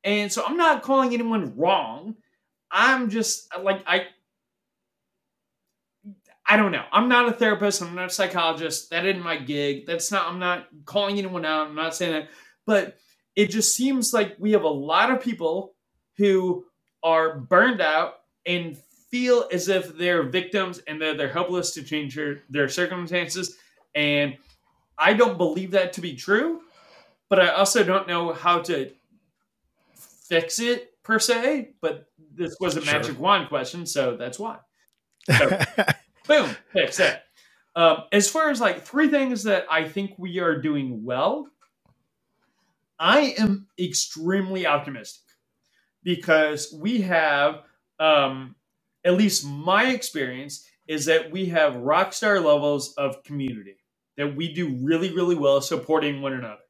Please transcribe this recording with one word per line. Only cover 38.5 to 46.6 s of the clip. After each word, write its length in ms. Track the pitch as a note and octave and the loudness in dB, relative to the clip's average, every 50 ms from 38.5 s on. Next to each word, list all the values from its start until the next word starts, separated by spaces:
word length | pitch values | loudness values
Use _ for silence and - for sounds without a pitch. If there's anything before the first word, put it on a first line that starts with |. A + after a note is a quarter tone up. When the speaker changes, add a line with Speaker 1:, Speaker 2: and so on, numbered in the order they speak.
| C#4+ A3+ | 2 2
Speaker 1:
like, 240 | A#3 G3 F3+ - - | 2 0 0 -2 -10
three 240 | - - C#4+ D#4 | -4 0 2 2
things 360 | C#4 D4 C#4+ C4+ C4 B3 G#3 G3 | 4 4 2 2 0 -2 -2 0
that 220 | A3 G3 F3+ - - | 2 0 0 2 0
I 160 | D#3+ D#3+ D#3+ | 0 0 0
think 280 | D#3+ - G3 G3 G3 - | -2 -4 -6 -6 -6 -8
we 220 | - F3+ F#3 E3+ F#3+ | -10 -12 -8 -4 -2
are 200 | F3 E3 D3+ C#3 | 0 0 0 0
doing 460 | B2+ D#3 D3 C#3+ C3+ C3 B2 G#2+ A2 | -2 -2 -2 -2 -4 -4 -8 -8 -6
well, 420 | B2 B2 B2+ D3+ G3 C4 D4+ C#4+ - _ _ _ _ _ _ _ _ _ _ _ _ _ _ _ _ _ _ _ _ _ _ _ _ _ _ _ _ _ - | -6 -2 0 0 0 0 -2 -8 -14 _ _ _ _ _ _ _ _ _ _ _ _ _ _ _ _ _ _ _ _ _ _ _ _ _ _ _ _ _ 0
I 360 | D#3+ F3+ A3+ D4 D4 C4 - | 2 6 6 6 4 2 0
am 300 | - A3 G3+ G3+ G3 - _ _ - | 0 2 2 2 -2 -6 _ _ -6
extremely 880 | F3+ D#3 - - - - - D#3+ D#3+ F3 F#3+ G3 F#3+ F#3+ F#3+ F#3 F3 | -6 -4 -2 -4 -6 -6 -8 -6 -2 0 0 0 0 -2 -4 -2 0
optimistic 560 | D#3 D3 C#3+ C#3+ C#3+ C3+ A#2 G#2 - - _ _ _ _ _ _ _ _ _ _ _ _ _ _ _ _ _ _ | 0 0 0 -2 -6 -12 -12 -14 -18 -20 _ _ _ _ _ _ _ _ _ _ _ _ _ _ _ _ _ _
because 720 | F3+ F3 - - E3 D#3+ D#3 D#3 D3+ D3+ D3 | -4 -4 -2 2 4 4 4 4 2 0 -4